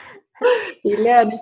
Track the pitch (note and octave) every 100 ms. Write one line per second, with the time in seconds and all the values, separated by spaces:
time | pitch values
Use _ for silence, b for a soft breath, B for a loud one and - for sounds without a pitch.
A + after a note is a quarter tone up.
0 | B B _ - B4 A#4+ G4 B G#3 G#3
1 | A3+ A#3+ A3 A3